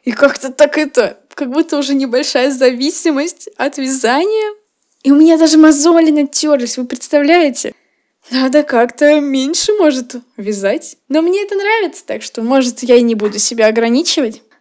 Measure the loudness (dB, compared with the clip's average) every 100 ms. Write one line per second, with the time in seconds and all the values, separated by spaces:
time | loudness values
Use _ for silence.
0 | -8 0 0 0 -8 2 2 2 -2 -2
1 | -2 -6 _ -10 -6 -4 -2 -4 -2 -2
2 | -2 -2 -2 -2 -2 0 0 0 -4 -2
3 | -2 -2 -4 -8 -18 -8 -6 -4 -6 -2
4 | 0 0 0 -2 -4 -8 _ _ _ _
5 | 2 6 6 6 4 6 6 6 2 4
6 | 4 2 -2 -4 0 0 -2 -8 -8 -8
7 | -2 0 4 4 2 -2 -10 -12 _ _
8 | _ _ _ -2 2 2 2 0 0 2
9 | 2 2 0 -2 -2 -2 -2 0 0 -2
10 | -8 -16 -18 -12 -8 -4 -4 -4 -8 -20
11 | _ -2 0 -2 -4 -4 -2 -2 -4 -8
12 | -12 -12 -12 -8 0 0 0 -4 2 4
13 | 4 0 -4 -4 -4 0 2 2 0 0
14 | 0 -2 -4 -6 _ _